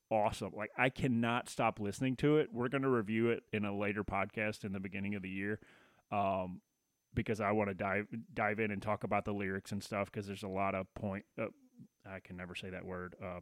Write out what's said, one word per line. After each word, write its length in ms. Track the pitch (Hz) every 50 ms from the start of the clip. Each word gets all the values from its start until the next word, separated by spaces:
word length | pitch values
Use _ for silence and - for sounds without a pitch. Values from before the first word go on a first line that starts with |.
| _ _
awesome." 420 | 113 110 104 110 - - 110 95 82
Like, 160 | 104 104 107 -
I 120 | - 123 131
cannot 580 | - - 175 135 120 117 117 117 120 123 - -
stop 300 | - - 131 113 107 -
listening 380 | 104 101 98 - 135 131 127
to 220 | - - 147 151 156
it. 140 | 147 - 110
We're 160 | 113 120 127
gonna 220 | 123 139 135 135
review 380 | 127 117 104 98 110 110 113 117
it 140 | 117 - - _ -
in 120 | 107 104
a 120 | 104 101
later 260 | 101 104 101 101 107 101
podcast 640 | - 101 98 95 98 - 113 107 107 104 - -
in 80 | 104 98
the 80 | 98
beginning 340 | 95 101 90 101 98 101 104
of 80 | 101 92
the 80 | 95
year, 300 | 95 95 98 101 107 - - - - - - _ _ _ _ _
um, 520 | 107 101 101 98 95 95 92 90 90 98 - _ _ _ _ _ _ _ _ _ -
because 260 | 117 110 - 110 104
I 120 | 107 98 104
wanna 220 | 110 107 101 98
dive, 340 | 87 101 98 95 104 107 - - 117 117 - 123
dive 260 | 117 110 104 107 104
in 120 | 113 107
and 100 | 104 95 104
talk 220 | 110 107 110 -
about 200 | 101 107 101 -
the 80 | - 104
lyrics 360 | 101 101 95 98 98 - - 107
and 100 | 101 -
stuff, 260 | - 113 101 101 -
'cause 160 | - 110 101
there's 160 | 98 98 95 107
a 60 | 98
lot 260 | 95 95 98 98 95
of 180 | 95 95 - _
point-, 320 | - - 104 95 101 - - _ -
uh, 100 | 117 104 - _ - - _ - - - _ _ _
I 140 | 101 95 95
can 160 | - - 92
never 180 | 87 90 87 90
say 160 | - - 95
that 140 | 92 90 90
word, 280 | 90 90 90 90 90 - - 98
uh, 180 | 92 87 90